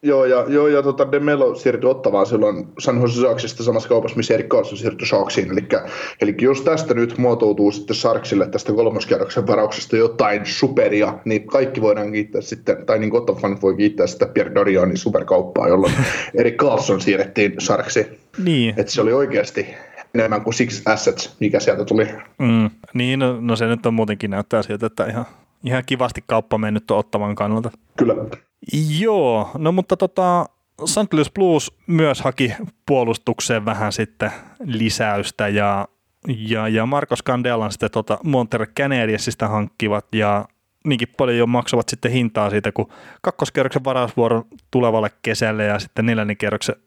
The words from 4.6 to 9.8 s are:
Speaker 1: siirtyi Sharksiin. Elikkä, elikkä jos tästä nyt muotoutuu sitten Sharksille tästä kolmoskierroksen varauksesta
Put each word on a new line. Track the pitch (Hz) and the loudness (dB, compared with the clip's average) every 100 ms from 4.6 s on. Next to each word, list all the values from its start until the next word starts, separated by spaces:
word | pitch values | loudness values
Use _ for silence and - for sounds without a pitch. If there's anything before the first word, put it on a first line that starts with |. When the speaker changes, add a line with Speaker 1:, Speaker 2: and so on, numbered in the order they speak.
| - 98 | 0 -2
Speaker 1:
siirtyi | 110 - - | -6 -4 0
Sharksiin. | 107 98 - 95 | 0 0 -2 -2
Elikkä, | 95 - 107 - - - - | -2 0 -2 -2 -12 -12 -2
elikkä | 104 101 | -2 2
jos | 123 135 | 2 2
tästä | 165 156 160 | 0 0 0
nyt | 120 117 - | 0 0 0
muotoutuu | 123 117 107 104 101 | 0 2 2 4 2
sitten | 104 104 110 | 0 -6 -2
Sharksille | 127 113 - 101 90 | 0 0 0 0 0
tästä | 101 - | -2 -2
kolmoskierroksen | 107 113 107 - - - - 98 | 0 2 0 -2 0 0 -2 0
varauksesta | 107 107 - | 2 0 -2